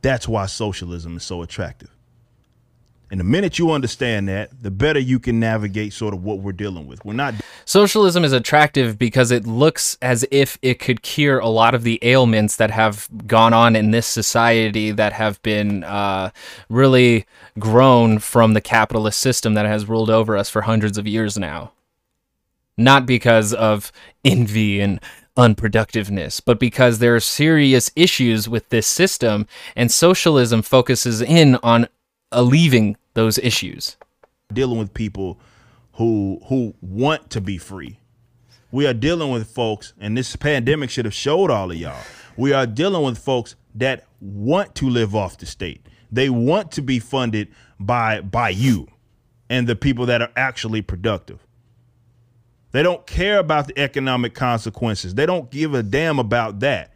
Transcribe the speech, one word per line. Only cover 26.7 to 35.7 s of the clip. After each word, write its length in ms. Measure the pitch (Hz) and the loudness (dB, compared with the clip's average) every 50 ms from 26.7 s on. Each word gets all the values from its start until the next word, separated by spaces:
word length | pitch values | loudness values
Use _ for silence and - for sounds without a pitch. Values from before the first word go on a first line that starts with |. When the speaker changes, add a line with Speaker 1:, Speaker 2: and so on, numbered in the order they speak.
| - - 131 123 117 107 | 2 2 2 2 4 4
Speaker 2:
there 180 | 120 120 120 | 2 2 2
are 40 | 117 | 2
serious 720 | 107 - - - 143 156 165 156 147 135 131 127 117 - _ | 0 -2 -2 0 2 4 4 4 4 6 4 4 2 0 _
issues 540 | - 170 180 - - 131 120 113 110 104 110 | 2 2 2 2 2 2 2 2 0 -2 -2
with 180 | 117 113 - _ | -6 -6 -4 _
this 180 | - 113 107 | -2 -2 0
system, 600 | - - - 175 190 - - - 117 107 104 107 - - - - - - | -2 0 0 0 0 0 0 0 0 0 0 -2 -6 -10 -20 -20 -16 -4
and 160 | - 123 120 | -2 0 0
socialism 680 | - - - 170 185 - - 170 156 135 123 113 117 110 | 2 4 4 4 4 4 2 4 4 4 4 4 2 0
focuses 640 | 104 - - 131 123 - 131 110 - 123 117 107 117 | 0 4 2 2 4 4 0 -2 0 -2 -2 -4 0
in 340 | - 156 170 160 139 127 123 - | 4 6 6 8 8 6 4 4
on 260 | 117 117 117 117 - _ _ _ _ _ _ _ _ | 2 4 4 2 0 _ _ _ _ _ _ _ _
alleviating 680 | - 120 123 123 131 156 170 160 131 120 110 104 101 _ _ _ _ | 0 2 4 4 4 4 4 4 4 4 2 2 -2 _ _ _ _
those 240 | 113 113 110 107 - | 0 0 0 0 0
issues. 580 | - 123 110 - - 92 - - - - - _ - _ _ _ _ _ _ _ _ _ 104 | -2 -2 -2 -2 -6 -8 -12 -12 -12 -14 -14 _ -20 _ _ _ _ _ _ _ _ _ -4
Speaker 1:
Dealing 260 | 117 135 127 120 113 | -4 -2 -2 -2 -4
with 140 | 110 98 _ | -6 -8 _
people 460 | - 113 104 101 98 95 92 85 _ _ _ _ _ _ _ | -8 -8 -8 -8 -8 -10 -10 -10 _ _ _ _ _ _ _